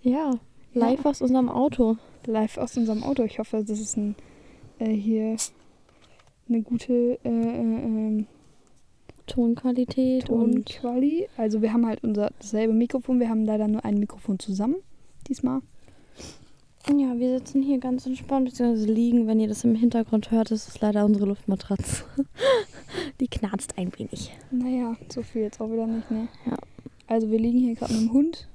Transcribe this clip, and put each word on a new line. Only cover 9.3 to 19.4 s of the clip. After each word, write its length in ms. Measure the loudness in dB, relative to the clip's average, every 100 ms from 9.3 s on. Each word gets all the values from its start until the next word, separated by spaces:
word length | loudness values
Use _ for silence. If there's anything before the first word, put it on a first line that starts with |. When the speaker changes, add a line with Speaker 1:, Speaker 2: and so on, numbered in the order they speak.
| 0 0 0 0 0 -2 0 2 2 0
Speaker 1:
und 360 | 2 4 2 -2 -8
Speaker 2:
Tonquali. 480 | -4 0 0 0 -4 -4
Also 260 | -2 0
wir 120 | 2
haben 120 | 2 0
halt 200 | 0 -2
unser 260 | 0 -2 -4
dasselbe 320 | -6 -2 2
Mikrofon. 460 | 2 2 -2 0 0
Wir 80 | 2
haben 160 | 0
leider 240 | 0 0 0
nur 160 | 0
ein 140 | 0 0
Mikrofon 420 | -2 -6 -6 -4
zusammen 380 | -4 -2 0 -2 -6 -20 -20 -18 -8
diesmal. 320 | -4 -2 -2 -6 -20 -20 -20 -20 -20 -20 -20 -20 -20 -20 -12 0 2
Speaker 1:
Ja, 240 | 2 0
wir 180 | 0 0
sitzen 220 | 0 0
hier 180 | 2 0
ganz 260 | 0 -4 -4
entspannt, 400 | -8 -2 0 0
beziehungsweise 440 | 2 2 2 2
liegen. 380 | 2 4 4 4
Wenn 140 | 2